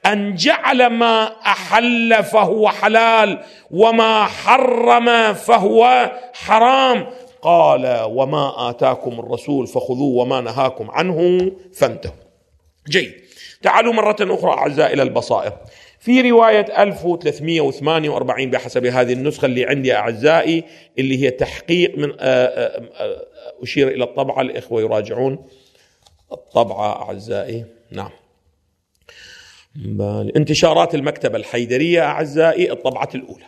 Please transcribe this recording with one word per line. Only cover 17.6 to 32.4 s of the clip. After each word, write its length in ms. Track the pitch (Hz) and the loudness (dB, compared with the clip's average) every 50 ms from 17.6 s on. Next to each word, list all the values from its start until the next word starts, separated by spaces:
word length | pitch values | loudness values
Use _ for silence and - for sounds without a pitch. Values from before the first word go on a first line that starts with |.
وثمانية 480 | 147 135 131 - 139 151 160 160 151 147 | 0 -2 -4 -2 -2 0 0 0 0 -2
وأربعين 420 | 143 - 131 127 117 117 135 127 | -4 -4 -2 -4 -2 -4 -2 -2
بحسب 340 | 123 123 - 131 - 127 123 | -2 -4 -4 -4 -4 -2 -2
هذه 280 | 123 123 127 123 123 127 | 0 0 0 0 0 0
النسخة 320 | 123 131 147 147 - - | -2 -2 -4 -4 -2 -2
اللي 200 | 135 127 123 123 | -2 0 0 0
عندي 300 | 107 143 143 131 127 120 | -2 -2 -2 0 0 0
أعزائي، 680 | 104 104 117 117 107 120 147 160 165 - 156 165 165 160 - - - - _ _ - | 0 0 -4 -6 0 2 4 4 4 2 0 -2 -2 -4 -8 -20 -20 -20 _ _ -6
اللي 240 | 131 135 127 127 139 | -4 -2 -2 0 -2
هي 80 | 135 | -2
تحقيق 680 | 123 - 135 - - - - - 170 180 170 - - | -2 -2 -6 -6 -6 -14 -4 -2 0 0 0 0 0
من، 140 | 147 147 143 | -4 -6 -6
آه، 40 | 139 - | -6 -4
آه، 680 | 131 135 131 127 123 127 123 123 120 - - - 117 - - | -2 0 2 2 2 0 0 -2 -4 -4 -6 -8 -14 -14 -12
آه، 300 | - - 104 - - - - _ - - - - - 123 | -10 -8 -8 -8 -10 -12 -20 _ -20 -20 -20 -18 -16 -14
أشير 240 | 120 - 147 139 | -8 -2 0 0
إلى 160 | 131 - 123 123 | 0 0 -4 -6
الطبعة، 380 | 120 - - 131 123 123 135 | -6 -4 -6 -6 -4 -2 -4
الإخوة 400 | 131 127 - 127 - - 117 113 | -4 -4 -6 -10 -10 -6 -4 -2
يراجعون 640 | 110 110 110 107 104 107 110 117 127 135 135 - - - _ _ _ _ _ _ _ _ _ _ _ _ _ _ _ _ | -2 0 -2 -4 -4 -4 -6 -4 -4 -4 -4 -6 -14 -20 _ _ _ _ _ _ _ _ _ _ _ _ _ _ _ _
الطبعة 680 | - - - _ _ - 117 95 92 98 104 104 - - | -18 -18 -18 _ _ 0 0 0 -2 -4 -4 -4 -4 -6
أعزائي. 640 | - - 98 98 101 113 110 101 - - 113 117 113 95 _ _ _ _ | -8 -10 -12 -12 -10 -8 -6 -6 -6 -8 -8 -10 -12 -14 _ _ _ _
نعم، 180 | 98 98 - - - _ _ _ _ _ _ _ _ _ _ _ _ _ _ _ _ _ _ _ - - - - - - - - _ _ _ _ _ | -14 -14 -14 -14 -16 _ _ _ _ _ _ _ _ _ _ _ _ _ _ _ _ _ _ _ -20 -20 -20 -20 -20 -20 -20 -20 _ _ _ _ _
بل 560 | 151 110 104 107 104 101 101 104 107 104 104 - | -14 -10 -10 -6 -6 -6 -6 -6 -6 -8 -2 0
انتشارات 600 | - 151 151 151 147 - 165 156 165 170 175 - | 0 0 0 0 2 2 2 4 2 2 0 -2
المكتبة 420 | 147 135 147 - - - 127 - | -4 -4 -4 -6 -4 -6 -4 -4
الحيدرية 640 | 110 113 - - 120 120 110 123 131 156 170 170 170 | -4 -8 -6 -6 -6 -4 -2 -2 -2 0 2 2 2
أعزائي، 680 | 160 143 151 151 160 147 139 156 | 0 0 -2 -4 -6 -4 0 2